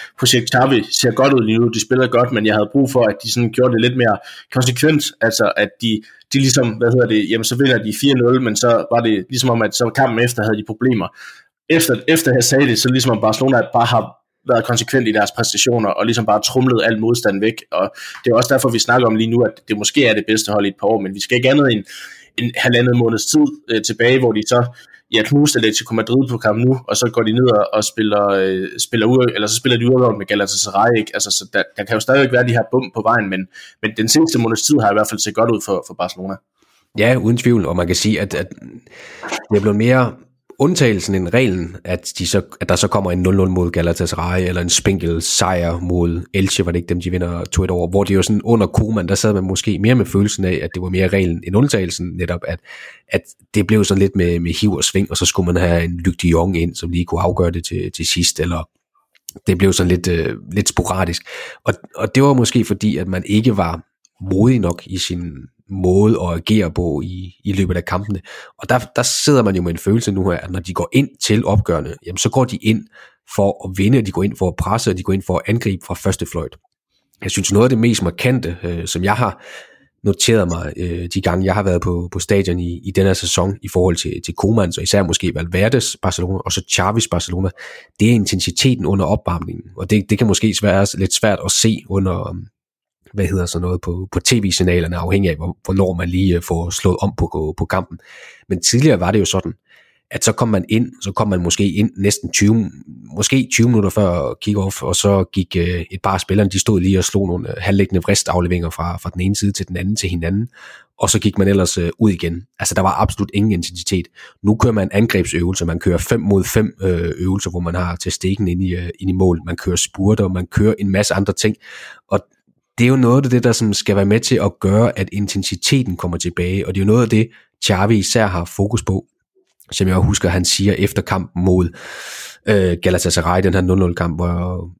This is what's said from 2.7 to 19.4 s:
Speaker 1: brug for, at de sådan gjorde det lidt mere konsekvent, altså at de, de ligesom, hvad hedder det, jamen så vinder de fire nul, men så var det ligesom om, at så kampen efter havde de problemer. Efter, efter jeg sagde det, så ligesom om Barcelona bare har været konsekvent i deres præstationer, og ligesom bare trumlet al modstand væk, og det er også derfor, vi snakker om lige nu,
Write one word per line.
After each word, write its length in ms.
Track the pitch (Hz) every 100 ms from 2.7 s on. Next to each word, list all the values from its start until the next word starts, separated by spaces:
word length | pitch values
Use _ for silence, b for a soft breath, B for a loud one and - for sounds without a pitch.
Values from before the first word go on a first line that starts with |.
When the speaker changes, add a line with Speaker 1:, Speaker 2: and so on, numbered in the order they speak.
Speaker 1:
brug 180 | 139 131
for, 140 | 127
at 120 | 110 101
de 100 | -
sådan 180 | 123 117
gjorde 220 | 113 127
det 80 | 113
lidt 160 | 123 127
mere 220 | 117 101 B B B
konsekvent, 520 | 127 127 123 151 151 - -
altså 320 | 113 - 107 -
at 120 | 104 -
de, 180 | 113 107 - B B
de 60 | 139
ligesom, 300 | 135 139 120
hvad 220 | 107 120
hedder 140 | 123 113
det, 240 | 107 92
jamen 140 | 113
så 120 | 110 123
vinder 220 | 139 117
de 160 | 107 104
fire 140 | 139
nul, 280 | 131 120 127
men 140 | 120 107
så 300 | 120 113 -
var 100 | 117
det 260 | 113 104 92
ligesom 200 | 127 127
om, 120 | 117
at 120 | 107
så 160 | - 120 -
kampen 280 | 135 113
efter 180 | 120 120
havde 140 | 107 107
de 80 | 107
problemer. 420 | 110 131 117 85 - B B B _ -
Efter, 240 | 160 160 117 -
efter 240 | 160 147
jeg 100 | 127
sagde 220 | 120 135 139
det, 120 | 113
så 100 | 127
ligesom 220 | 127 123
om 100 | 107
Barcelona 400 | 127 - 131 123 -
bare 140 | 117 117
har 180 | 117 92 - _ _ -
været 160 | 117
konsekvent 440 | 110 127 120 135 113
i 40 |
deres 180 | 107 101 -
præstationer, 520 | - 101 127 117 101
og 180 | - 110
ligesom 200 | 113 107
bare 140 | 107
trumlet 380 | - 131 127 117
al 160 | 107 110
modstand 400 | 110 120 107 98
væk, 140 | 110 110 -
og 220 | 80 101 - B B
det 60 | 123
er 40 |
også 200 | 117 123
derfor, 140 | 131 131
vi 100 | 117
snakker 280 | - 127 117
om 100 | 110
lige 140 | 113
nu, 120 | 117